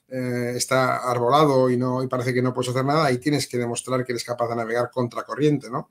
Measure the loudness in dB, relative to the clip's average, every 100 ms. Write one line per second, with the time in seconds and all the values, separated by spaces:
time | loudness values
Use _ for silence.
0 | -12 -8 -4 -4 -4 -4 0 2 2 0
1 | 0 0 4 6 6 6 4 2 0 -2
2 | -2 -2 0 0 0 0 -2 0 2 2
3 | 2 2 0 0 -2 -4 -4 -4 -4 -4
4 | -2 -6 -6 -4 -2 -2 -2 -2 -2 -2
5 | -4 -4 -8 0 0 0 -2 -10 -10